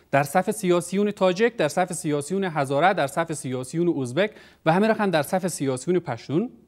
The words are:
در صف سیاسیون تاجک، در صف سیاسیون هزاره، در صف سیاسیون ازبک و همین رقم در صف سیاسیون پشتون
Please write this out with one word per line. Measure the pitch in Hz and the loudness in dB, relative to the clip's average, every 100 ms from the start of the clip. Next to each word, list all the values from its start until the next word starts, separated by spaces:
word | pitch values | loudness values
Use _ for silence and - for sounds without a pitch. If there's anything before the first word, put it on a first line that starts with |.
| _ | _
در | 139 | 0
صف | 143 185 185 | 2 0 0
سیاسیون | 202 180 175 170 190 208 | -2 0 0 0 -2 -2
تاجک، | 202 185 185 233 233 | 2 0 2 0 0
در | 151 | 0
صف | - 185 | 0 -2
سیاسیون | 165 156 147 139 190 | -4 -2 -2 -2 -4
هزاره، | 190 156 135 139 175 | -2 -2 0 4 4
در | 185 139 | 4 0
صف | 170 165 | -2 -4
سیاسیون | 151 135 127 131 165 175 143 | -4 -6 -6 -4 -2 0 0
ازبک | 127 131 214 - - _ 156 | -2 0 -2 -4 -20 _ 2
و | |
همین | 175 220 | 4 4
رقم | 220 202 | 2 2
در | 165 | 0
صف | 139 190 180 | 0 -2 -2
سیاسیون | - 135 127 - 180 | -4 -2 -2 0 -2
پشتون | 170 117 - 143 240 - | -2 -6 -2 -2 -2 -6